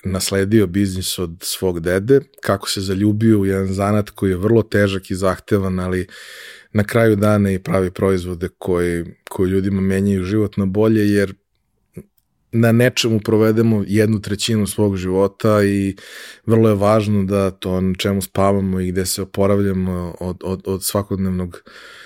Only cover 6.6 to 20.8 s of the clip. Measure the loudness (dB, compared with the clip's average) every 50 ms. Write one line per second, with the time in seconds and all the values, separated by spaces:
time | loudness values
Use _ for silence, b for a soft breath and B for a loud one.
6.6 | B B -2 -2 -2 0 2 2 4 4 4 2 2 2 2 2 2 0 -2 -2
7.6 | -4 -2 -2 -2 -2 -2 -2 -2 0 0 0 -2 -4 -6 -8 -8 -8 -8 -8 _
8.6 | -4 -2 0 0 0 -2 -2 -4 -6 -10 -14 _ _ -10 -4 -2 0 0 0 0
9.6 | 0 0 0 0 0 0 0 0 0 0 0 0 -2 -2 -2 -2 -2 -2 -2 -2
10.6 | -2 -2 0 2 2 2 4 2 2 2 2 0 0 -2 -6 -14 _ _ _ _
11.6 | _ _ _ _ _ _ _ -20 -20 _ _ _ _ _ _ _ _ _ 0 2
12.6 | 4 4 4 4 4 2 2 0 0 0 0 0 0 0 2 4 4 4 4 2
13.6 | 2 2 2 0 0 0 2 2 2 2 2 -2 -2 -6 -6 -4 -2 -2 0 0
14.6 | 0 -2 0 0 0 0 0 -2 -2 -2 0 0 0 0 -2 0 0 2 4 4
15.6 | 4 2 2 0 0 -2 -4 B B B B B B B B B B 2 4 4
16.6 | 4 4 4 2 2 4 4 2 2 2 0 0 0 0 0 0 0 -2 -4 -6
17.6 | -4 -2 -2 0 0 -2 -2 -2 -2 -2 -2 -2 -4 -4 0 2 2 2 2 2
18.6 | 0 -2 -2 -2 -4 -4 -4 -4 -4 -4 -6 -6 -8 -6 -2 0 2 2 2 2
19.6 | 2 0 -2 -2 -2 -4 -4 -6 -8 -10 -10 -8 -8 -8 -8 -8 -6 -6 -8 -6
20.6 | -4 -6 -6 -4